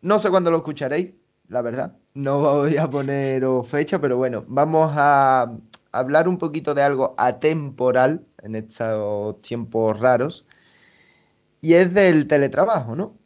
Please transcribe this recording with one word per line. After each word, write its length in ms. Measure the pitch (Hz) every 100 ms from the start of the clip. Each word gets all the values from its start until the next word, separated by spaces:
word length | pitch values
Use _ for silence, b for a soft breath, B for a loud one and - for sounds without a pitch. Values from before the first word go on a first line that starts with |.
No 180 | 170 208
sé 100 | 214
cuándo 220 | 185 175
lo 60 | 165
escucharéis, 560 | 156 143 135 147 180 _ _ _ _
la 140 | 120
verdad. 340 | 117 123 - - _
No 280 | - 139 139
voy 340 | 147 143 143 147
a 140 | 156
poneros 760 | 139 139 139 135 131 131 131 123
fecha, 320 | 147 160 190
pero 160 | 143 123
bueno, 260 | 127 113 -
vamos 420 | 131 151 160 160 151
a 540 | 143 143 135 131 120 113 - - _
hablar 340 | - 127 147 170
un 100 | 180
poquito 380 | 156 151 151 143
de 60 |
algo 340 | 143 135 131 -
atemporal 1080 | 127 117 147 160 143 - 127 127 131 165 - _
en 140 | 104 110
estos 880 | 110 - 113 110 104 104 107 104
tiempos 560 | - 120 113 113 110 107
raros. 440 | 123 123 139 - _ b b b b b b b b b _ _
Y 140 | - 170
es 180 | 185
del 340 | 185 190 160 147
teletrabajo, 680 | 147 139 123 196 208 113 123
¿no? 160 | 214 -